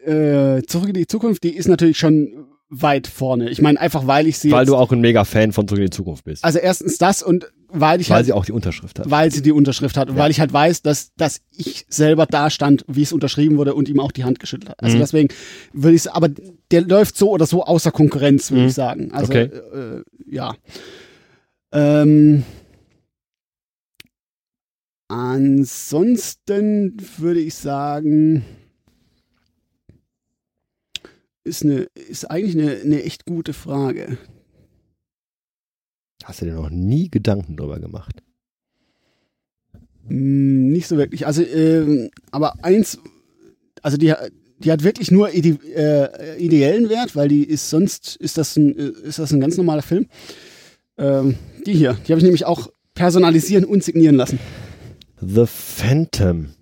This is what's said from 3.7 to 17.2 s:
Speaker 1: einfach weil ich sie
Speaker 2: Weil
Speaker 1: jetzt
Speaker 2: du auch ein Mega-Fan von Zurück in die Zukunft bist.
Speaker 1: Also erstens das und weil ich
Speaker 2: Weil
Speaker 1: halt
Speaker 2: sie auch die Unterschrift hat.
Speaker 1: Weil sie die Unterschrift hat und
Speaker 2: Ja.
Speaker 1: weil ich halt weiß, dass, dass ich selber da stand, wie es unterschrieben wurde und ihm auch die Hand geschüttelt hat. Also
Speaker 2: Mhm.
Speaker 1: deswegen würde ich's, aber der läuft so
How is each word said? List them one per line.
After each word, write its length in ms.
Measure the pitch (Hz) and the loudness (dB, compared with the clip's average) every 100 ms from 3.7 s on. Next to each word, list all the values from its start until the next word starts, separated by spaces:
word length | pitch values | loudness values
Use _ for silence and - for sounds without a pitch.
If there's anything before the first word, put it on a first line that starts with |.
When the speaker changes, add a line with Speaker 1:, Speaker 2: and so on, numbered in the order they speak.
| 147 | 2
Speaker 1:
einfach 260 | - 143 131 | 0 -2 0
weil 220 | 139 156 | 2 2
ich 100 | 147 | 0
sie 140 | 147 | 2
Speaker 2:
Weil 80 | 123 | 4
Speaker 1:
jetzt 80 | 131 | 4
Speaker 2:
du 60 | 135 | 4
auch 160 | 127 | 2
ein 100 | 123 | 4
Mega-Fan 520 | 117 113 101 107 110 | 4 4 2 2 0
von 140 | 104 104 | 0 -2
Zurück 120 | 101 | -2
in 60 | 98 | -2
die 60 | - | -4
Zukunft 300 | 92 76 - | -10 -12 -12
bist. 180 | 78 | -6
Speaker 1:
Also 160 | 165 151 | -2 0
erstens 400 | 185 190 190 160 | 0 -2 -4 0
das 240 | 175 202 | 0 0
und 280 | - 180 - _ _ | 0 -2 -2 _ _
weil 300 | 180 156 180 | 0 2 2
ich 120 | 180 | 2
Speaker 2:
Weil 60 | 113 | 0
Speaker 1:
halt 80 | 120 | 2
Speaker 2:
sie 60 | |
auch 120 | 104 92 | -2 -2
die 60 | |
Unterschrift 480 | 117 90 80 - - | -4 -6 -8 -12 -12
hat. 100 | - | -2
Speaker 1:
Weil 220 | 147 160 | 2 2
sie 100 | 147 | 2
die 100 | 143 | 2
Unterschrift 440 | 151 143 131 139 143 | 4 4 2 -4 -2
hat 100 | 131 | -4
und 80 | 135 | 0
Speaker 2:
Ja. 40 | |
Speaker 1:
weil 80 | 147 | 0
ich 100 | 151 | 2
halt 140 | 151 | 0
weiß, 300 | 143 156 170 | 2 2 2
dass, 320 | 151 147 - _ | -2 -2 -4 _
dass 260 | 160 - _ | -4 -4 _
ich 380 | _ 170 - - | _ -10 -10 -12
selber 380 | - 151 156 160 | 0 2 4 2
da 240 | 151 147 | 0 -2
stand, 340 | - 143 139 - | 0 2 2 2
wie 140 | 135 | -2
es 100 | 147 | -2
unterschrieben 460 | 165 139 - 151 151 | 0 -2 0 2 2
wurde 160 | 139 | 0
und 160 | 139 139 | -2 -2
ihm 100 | 143 | 0
auch 120 | 139 | -2
die 120 | 135 | -4
Hand 160 | 127 127 | -4 -4
geschüttelt 300 | - - - | -6 -14 -14
hat. 140 | - | -6
Also 140 | 117 117 | 0 2
Speaker 2:
Mhm. 40 | |
Speaker 1:
deswegen 280 | 117 156 151 - - - - | 2 2 0 -2 -20 -20 -18
würde 220 | - 143 165 | 0 4 4
ich's, 100 | 170 | 4
aber 240 | - 160 143 180 - _ | 0 0 -2 -16 -20 _
der 120 | 170 | 0
läuft 360 | 175 190 208 | 4 4 4
so 140 | - | 2